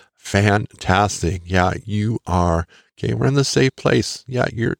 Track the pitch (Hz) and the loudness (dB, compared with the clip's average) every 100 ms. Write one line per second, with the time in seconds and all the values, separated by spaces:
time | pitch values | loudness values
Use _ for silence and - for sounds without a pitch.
0 | _ _ - 98 104 104 - - - 92 | _ _ -2 2 4 2 -2 -10 0 2
1 | 104 - 85 90 87 92 90 78 - 104 | 2 0 -4 -4 -2 2 2 0 -4 -2
2 | 107 117 - 90 87 82 80 - _ - | -2 -4 -2 0 2 0 -2 -10 _ -8
3 | - 117 131 139 135 139 131 - - 123 | -4 -2 0 0 0 2 0 0 0 0
4 | - - - 123 - 110 113 - | 0 -6 -8 -4 -4 -2 -4 -4